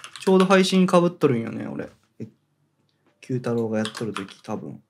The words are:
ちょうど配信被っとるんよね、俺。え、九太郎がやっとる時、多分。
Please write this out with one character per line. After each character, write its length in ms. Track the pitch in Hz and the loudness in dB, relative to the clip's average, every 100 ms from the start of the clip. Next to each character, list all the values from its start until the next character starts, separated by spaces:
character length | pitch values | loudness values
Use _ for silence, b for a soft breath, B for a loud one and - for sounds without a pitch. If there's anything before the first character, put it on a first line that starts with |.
| - - | -20 -6
ち 80 | - | 2
ょ 80 | 190 | 4
う 20 | |
ど 60 | 190 | 6
配 180 | 190 | 4
信 240 | 190 190 180 | 4 2 4
被 100 | 180 175 | 4 2
っ 60 | |
と 160 | - 147 | 2 0
る 80 | 117 | 0
ん 60 | |
よ 100 | 113 | -4
ね、 160 | 113 - | -8 -10
俺。 220 | - - _ _ - | -10 -12 _ _ -18
え、 80 | 113 _ _ _ _ _ _ _ _ _ | -18 _ _ _ _ _ _ _ _ _
九 160 | - 127 | -8 -6
太 180 | 120 | -4
郎 140 | 117 113 | -2 -2
が 120 | 110 | -2
や 40 | |
っ 40 | 110 | -4
と 140 | - 110 | -6 -8
る 80 | |
時、 280 | 101 98 - | -8 -10 -14
多 140 | - 104 | -12 -10
分。 260 | - - | -10 -16